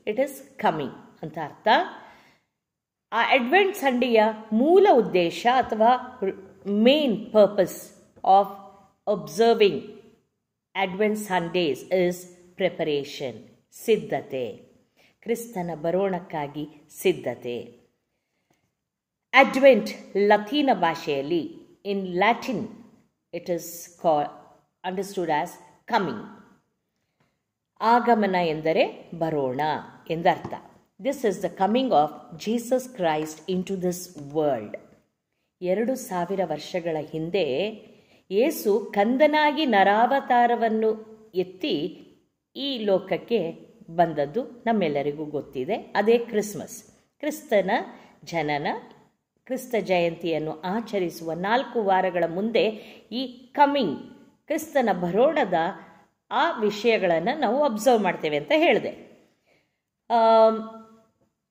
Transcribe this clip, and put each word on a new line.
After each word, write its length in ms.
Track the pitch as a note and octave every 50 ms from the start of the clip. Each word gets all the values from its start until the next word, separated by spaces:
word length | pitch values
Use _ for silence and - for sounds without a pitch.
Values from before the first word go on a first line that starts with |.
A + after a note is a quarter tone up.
| -
it 80 | G#3+ G#3+
is 460 | B3 C#4 D4 - - - - - -
coming 300 | - F#3+ D#3+ D#3 C3+ A2 - - - - _ -
ಅಂತ 160 | E3 D#3 - E3+ D3+
ಅರ್ಥ. 240 | C#3 - - - G#3+ B3 D#4 F#4 F4 - - - - - - _ _ _ _ _ _ _ _ _ _ _ _ _ _ _ _ _ -
ಆ 180 | G#3 A3+ A#3 -
ಅಡ್ವೆಂಟ್ 460 | B3 C4+ A#3 B3 E4 G4 G4+ F#4+ -
ಸಂಡೆಯ 460 | - C#4 C#4 A#3+ B3 C4 B3 A3+ G#3+ G#3+ A3 A3 - - -
ಮೂಲ 340 | G#3+ A3+ C4 D#4+ F4+ G4+ F#4+ G#4+
ಉದ್ದೇಶ 540 | D#4+ A#3+ G3 F3 F3+ F#3 E3+ E3+ D#3+ - - A#3+ B3+
ಅಥವಾ 680 | C4 A#3+ - A3+ G#3+ A3 A#3+ B3+ B3 B3 - - - G3 F#3+ - - - - - - -
main 460 | F#3+ G3+ G#3 A3 B3+ C#4+ D#4 D4 B3+
purpose 800 | A3 G#3+ G#3+ - - G#3+ G3+ G3 G#3 G3+ F3+ - - - - - - _ _ _ _ _ -
of 220 | - F#3+ G3 G3+ G3 - - - - - - _ _ _ _ - G3 G#3
observing 680 | F3 D3+ D3 D#3 F#3+ A3+ A#3 A3+ A3 G#3+ F#3+ D3+ A#2+ - - - - - - _ _ _ _ _ _ _ _ _ _ _ _ - F#3+ G3
Advent 280 | F#3 F3+ F#3+ G#3+ G#3
Sundays 640 | G#3+ G#3+ - - F#3 F3+ E3+ E3 E3+ F3+ F3 D3 B2+
is 400 | - - - F3+ F#3+ F3+ F3 F3 F3 - - - _ - - _
preparation, 760 | - F#3+ E3+ F3 - E3 D#3 D3 C#3+ C#3 - - - D3 B2 A2+ G#2 - - _ _ _ _
ಸಿದ್ಧತೆ, 920 | - - - A#3 G#3+ F3 D3 C3+ D3+ C3+ - - C3+ C3 A#2+ G#2+ - - - _ _ _ _ _ _ _ _ _ _ _
ಕ್ರಿಸ್ತನ 540 | - G#3 A#3 A3+ - - - F#3 F3 E3 E3
ಬರೋಣಕ್ಕಾಗಿ 920 | D3+ D#3+ E3 F3 F#3 G3+ G3 F#3 E3+ F3+ - E3+ D#3 D3 C#3+ C#3+ D3+ D3+ - - - _ _
ಸಿದ್ಧತೆ. 920 | - - - F#3+ D#3+ C3 B2 C3 A#2+ - - B2 A#2+ A2+ F#2 - - _ _ _ _ _ _ _ _ _ _ _ _ _ _ _ _ _ _ _ _ _ _ _ _ _ _ _ _ _ _ _
ಅಡ್ವೆಂಟ್ 840 | - B3+ C4+ - - C4+ C#4 C#4 B3 G#3 - - - - - - -
ಲತೀನ 540 | G3 G3+ G#3 G#3+ G3+ G#3 - C#4+ D4 C#4+ C4 G#3+
ಭಾಷೆಯಲ್ಲಿ, 840 | F3+ F3 E3 D#3 - - D#3+ C#3+ C3+ C#3 D3 F3 E3 C#3+ - - - - _ _ _ -
in 100 | G3+ G3+
Latin 720 | G3 F#3+ F3+ F3 F3+ G3+ A3 A#3+ A#3+ - C4+ A#3 D#3+ A2+ - - - - - _ _ _ _ _ _ _ _ -
it 80 | F3
is 200 | F3 F#3 F3 E3 - - - - - - - -
called, 260 | - E3+ D3+ D3 D3 - - - - - _ _ _ _ _ _ - F#3
understood 360 | F#3 G3+ F#3+ F#3+ - F#3+ F3
as 240 | D#3+ D3+ D3 F3 F3 - - - - _ _ _
coming. 340 | - A#3 G#3+ F#3 D3+ A#2 G#2 - - - - - _ _ _ _ _ _ _ _ _ _ _ _ _ _ _ _ _ _ _ _ _ _ _ _ _ _ -
ಆಗಮನ 540 | G3+ A3+ A#3 B3 A#3 A#3+ A#3 A3 G#3 G3 F#3
ಎಂದರೆ 760 | F3+ F3 E3 D3+ D#3 D#3 E3 E3 A3 E4 - - - - - F3 E3
ಬರೋಣ 420 | E3+ D#3+ D#3 C#3+ C3+ B2+ B2 C#3 D3+ D#3 C#3+ A2+ - - - - - -
ಎಂದರ್ಥ. 440 | E3 E3 E3+ F3+ D#3 - - - - - - - - _ _ _ _ -
This 220 | F#3+ C4 C#4+ - -
is 100 | G#3 F3
the 160 | - F#3 E3+
coming 360 | - - F#3+ G3 A3 C4 C4+
of 220 | A#3+ F3+ D3 D3+ D3+ - - - - E3+ D#3 -
Jesus 500 | G#3 A#3 A#3+ - - B3+ B3 B3 - -
Christ 540 | F#3+ F3 D#3+ D#3 D#3 D#3 D#3 - - - -
into 300 | F#3 F#3 F3+ - G3 F#3
this 540 | F3 F3+ F3 F3 - - - D3+ C#3+ C#3 D3
world. 420 | D3+ D3+ C#3+ C3 A2+ G#2+ G#2 - - - - _ _ _ _ _ _ _ _ _ _ _ _ _ -
ಎರಡು 320 | F3+ F3+ F#3+ G#3 A#3 A#3+ C4
ಸಾವಿರ 460 | - - - F#3 F3 F3 F3+ G3 F#3+ F3+
ವರ್ಷಗಳ 520 | D#3+ D3+ D3+ - - - F3+ E3 F3 D#3+ D3+ C#3+ D3+
ಹಿಂದೆ 600 | - D#3 D#3+ E3+ G3 G3 E3 C#3 B2+ D3+ G3 A3 G#3+ - - - - _ _ _ _ _ _ -
ಯೇಸು 600 | F#3+ G#3 C4 D#4+ - - - G#3 G3 A3+ G3+ - -
ಕಂದನಾಗಿ 720 | G3+ G3+ A#3 C4 C4 D4+ D4 D4 D4+ D4+ D4 C#4 D4 D#4
ನರಾವತಾರವನ್ನು 1200 | B3+ A3 G3 F#3+ G3 G3+ A3 A#3+ A#3 C4+ C#4 C#4 - B3 A#3+ A#3+ A#3 A#3+ G#3+ A#3 A3 A3 A3 A3 A3 G#3+ - - - - - - _ -
ಎತ್ತಿ 720 | F#3 F3 F3+ - - - C#4+ F#3 C#3+ D#3 - - - - - _ _ _ _ _ _ _ _ -
ಈ 280 | A#3 C4+ C#4 C4+ A3+ G#3+
ಲೋಕಕ್ಕೆ 720 | G3+ G3 C4+ - - F#3 D#3 - - A#3 G#3 D#3+ E3 E3 - - - - - - -
ಬಂದದ್ದು 520 | E3 F3 E3+ E3+ D3+ D3 C#3 C#3+ D3+ A#3
ನಮ್ಮೆಲ್ಲರಿಗೂ 840 | C#4 - - - - A3+ A3+ G3+ F3+ D3+ C#3+ C#3+ C#3 D3 C#3+ D#3 D#3
ಗೊತ್ತಿದೆ. 500 | D3+ D3 C#3 - - - - C3 E3 A3+
ಅದೇ 440 | D#4+ - - - G3+ G#3 A3 A#3 A#3+
ಕ್ರಿಸ್ಮಸ್. 680 | A#3 - G#3 G#3 G3 G#3 - C#3 F#2 - - - - _ _ _ _ _ _ -
ಕ್ರಿಸ್ತನ 520 | D4 D4+ D4 - - - A3+ G3 F3+ F#3+ A3+ - - - - - - - _ _ -
ಜನನ, 420 | - E3+ E3 D3 D3+ D3 C#3+ D#3 G#3 D4 A#4 - - - _ _ _ _ _ _ _ _ _ _
ಕ್ರಿಸ್ತ 300 | - C4 - - - A#3+ G#3
ಜಯಂತಿಯನ್ನು 800 | F#3+ - F#3 F3 E3+ E3+ E3 E3 - E3 D#3 D3+ D#3 D#3 D3+ -
ಆಚರಿಸುವ 720 | - F3+ G3 A#3+ A3 - G#3 G3 F#3 E3 - - E3 E3
ನಾಲ್ಕು 520 | D#3+ E3+ F#3 G3+ A#3 C4 C#4 B3+ A#3 A#3 G3+
ವಾರಗಳ 400 | G3 F#3 F#3 F#3 F#3 F3 F3 E3+
ಮುಂದೆ 420 | E3+ D#3+ F#3+ G#3+ A#3 A3 F#3 E3+ A3 G#3+ - - - - - - -
ಈ 340 | G#3+ B3 C4+ - - - -
ಕಮಿಂಗ್, 640 | - - D4+ D4 C#4 C#4+ C#4+ A3+ D#3+ B2+ - - - - - - _ _ _ _
ಕ್ರಿಸ್ತನ 420 | - D4+ D#4 D#4+ - - C4+ A#3+ G#3+
ಬರೋಣದ 640 | F#3 F3 F3+ E3+ F3 G#3+ C4 D#4 D#4+ D#4 A#3 F#3 F3 D#3+ E3 E3+ E3+ - - - - _ _ _ _ _ _ -
ಆ 280 | G3+ A#3+ D4+ E4+ D#4 A#3+
ವಿಷಯಗಳನ್ನ 680 | G#3+ G3+ G#3 - - A#3 A3 F#3+ F#3+ F3+ E3 D#3+ F3 A3+ D4 D#4+
ನಾವು 260 | C4 G3+ A#3+ C#4+ D4+
ಅಬ್ಸರ್ವ್ 380 | C#4 G#3+ G#3+ A3 C4 A#3+ A3
ಮಾಡ್ತೇವೆ 340 | G3+ F3+ E3 - - D3+ D3
ಅಂತ 160 | C#3+ D3 - D4
ಹೇಳಿದೆ. 640 | D#4 E4 D#4 A3+ F3+ - G#2 - - - - - _ _ _ _ _ _ _ _ _ _ _ _ _ _ _ _ _ _ -
ಆಮ್, 720 | A#3 A#3 A3+ A3+ A3+ A3+ A3 A3+ A3 G#3+ A3 A3 - - - - - _ _ _ _ _ _ _ _ _ _ _